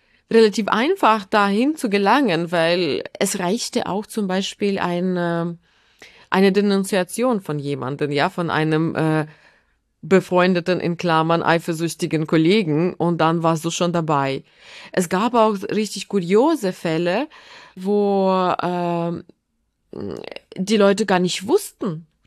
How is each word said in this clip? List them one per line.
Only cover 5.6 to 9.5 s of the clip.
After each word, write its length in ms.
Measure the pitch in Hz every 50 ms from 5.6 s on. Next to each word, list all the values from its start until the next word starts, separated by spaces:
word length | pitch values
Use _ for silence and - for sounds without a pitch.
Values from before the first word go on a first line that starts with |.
| _ _ _ _ _ _ _ _ - - - - - _
eine 220 | - 185 196 196
Denunziation 880 | 190 208 202 202 196 196 190 190 214 190 180 - - 214 240 262 240 196
von 180 | 190 - 151 147
jemandem, 520 | 139 143 143 135 131 127 143 139 151 143
ja, 180 | 147 143 143 185
von 220 | - - 175 156
einem, 440 | 95 147 156 156 156 156 165 165 -
äh, 300 | - 160 160 156 156 151 151 - _ _ _